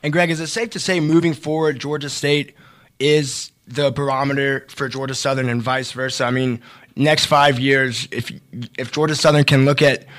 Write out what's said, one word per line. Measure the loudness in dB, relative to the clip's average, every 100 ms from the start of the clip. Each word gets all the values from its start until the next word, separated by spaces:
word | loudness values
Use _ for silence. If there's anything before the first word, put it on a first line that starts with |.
And | -4
Greg, | 0 0
is | -2
it | -6
safe | -6 -6
to | -6
say | -2 0
moving | 2 4 4
forward, | 0 -4 0 0 -2
Georgia | -6 -8 -8
State | -4 0 0 -2 -10 -20 _ _ -2
is | 2 2 0 -6 -12 _ -12
the | -2 -2
barometer | 0 -2 -2 -2 -2 -2 -4 -6
for | -8 -8
Georgia | -6 -8
Southern | -4 -2 0 -2
and | -2
vice | -2 -4 -4
versa? | -6 -6 -2 -2
I |
mean, | 0 -2 -4 -10 -20 -12 -2
next | 2 2 4
five | 4 4 4
years, | 2 2 0 -4 -8
if, | -8 -8 -12 -16 -14 -12 -10
if | -8
Georgia | -2 -2 2
Southern | 4 4
can | 6 4
look | 4 4
at | 2 2 -4